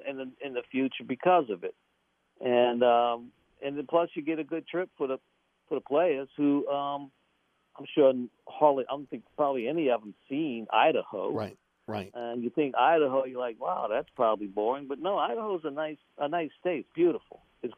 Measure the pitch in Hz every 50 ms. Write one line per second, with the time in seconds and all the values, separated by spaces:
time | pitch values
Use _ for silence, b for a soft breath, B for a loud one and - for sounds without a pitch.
0 | - 139 139 131 135 127 131 _ 143 143 127 123 117 - - 135 135 131 - -
1 | 120 113 131 - - 180 180 175 143 110 98 87 92 92 - _ _ _ _ _
2 | _ _ _ _ _ _ _ _ - 127 123 120 123 120 120 120 123 120 120 117
3 | 120 120 117 120 120 120 - _ _ _ _ _ - 139 139 147 139 - 160 170
4 | 175 170 - 170 143 151 160 156 156 139 160 160 151 - - 170 185 - _ -
5 | 147 131 131 - _ _ _ _ _ _ _ _ _ _ 156 131 - - 139 151
6 | 175 180 147 135 139 - _ - 147 147 143 143 131 - 139 143 143 143 143 143
7 | 143 135 _ _ _ _ _ _ _ _ _ _ _ _ _ - 143 - - 160
8 | 143 135 127 127 123 117 - _ _ - - - 151 147 139 135 120 - 135 147
9 | 143 - 156 117 - _ _ - 151 139 139 127 110 127 156 170 156 131 120 113
10 | 110 104 95 _ _ - 135 147 165 147 120 113 110 - - 110 127 160 147 107
11 | 90 - - 98 92 107 110 110 107 98 - _ _ _ _ _ _ - 107 104
12 | 95 98 - 120 120 117 120 123 117 120 - - 151 135 123 120 123 147 170 160
13 | 147 135 131 135 131 131 127 123 123 120 113 110 127 170 185 160 127 107 107 131
14 | 160 - _ - 123 113 107 101 104 101 95 104 107 113 131 139 143 131 143 127
15 | 156 185 202 165 147 190 240 233 220 214 196 170 156 151 139 147 156 156 151 -
16 | _ _ _ - 147 143 160 175 165 139 - _ - 180 175 131 - - _ 160
17 | 175 175 139 - - _ - - _ _ _ _ - 123 -